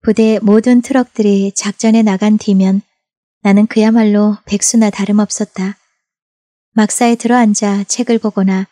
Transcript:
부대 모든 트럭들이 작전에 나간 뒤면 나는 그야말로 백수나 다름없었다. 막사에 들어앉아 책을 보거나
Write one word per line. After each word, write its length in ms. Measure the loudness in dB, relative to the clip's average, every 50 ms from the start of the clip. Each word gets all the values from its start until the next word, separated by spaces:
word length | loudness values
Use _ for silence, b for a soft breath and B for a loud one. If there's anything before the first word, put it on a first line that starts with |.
부대 380 | _ -2 0 0 2 0 0 0
모든 400 | 2 2 2 2 4 2 2 2
트럭들이 680 | 0 0 -2 -2 -2 _ _ -2 0 0 0 0 -2 -4 -6
작전에 480 | -6 -8 -8 -8 _ 0 2 2 2
나간 360 | 2 2 0 0 0 0 0
뒤면 440 | 0 0 0 0 2 2 2 0 -2 -4 _ _ _ _ _ _ _ _ _ _ _
나는 260 | _ 2 2 2 2
그야말로 720 | 2 0 0 0 2 2 2 2 2 2 2 0 0 -2 -4 _
백수나 440 | -8 -6 -4 -4 0 0 2 0 0
다름없었다. 880 | -2 -4 -4 -2 0 0 0 -2 -4 -8 -8 -10 _ -8 -8 -8 -8 _ _ _ _ _ _ _ _ _ _ _ _ _ _ _ _ _ _ _ _
막사에 420 | -2 -2 -2 0 0 0 0 0
들어앉아 680 | 0 0 0 2 2 2 2 0 -2 -2 -4 -4 -4 -4
책을 340 | -6 -6 -6 -2 -2 -2 -2
보거나 480 | -2 -4 -4 -2 -2 0 -2 -2 -6 _